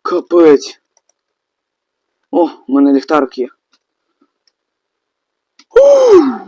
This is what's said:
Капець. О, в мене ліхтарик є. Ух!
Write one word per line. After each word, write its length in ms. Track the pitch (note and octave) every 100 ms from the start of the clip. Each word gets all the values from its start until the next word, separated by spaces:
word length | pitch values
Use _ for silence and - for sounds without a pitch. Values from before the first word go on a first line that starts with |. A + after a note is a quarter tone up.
Капець. 800 | - F3+ - E3+ D#3+ C#3 - - _ _ _ _ _ _ _ _ _ _ _ _ _ _ _
О, 140 | E3 D#3
в 180 | - -
мене 260 | C3+ C#3+
ліхтарик 440 | C#3 - D#3 C3 -
є. 100 | B2 _ _ _ _ _ _ _ _ _ _ _ _ _ _ _ _ _ _ _ _ _ _
Ух! 560 | A#4 C#5 C#5 B4+ F#4+ C#4 A3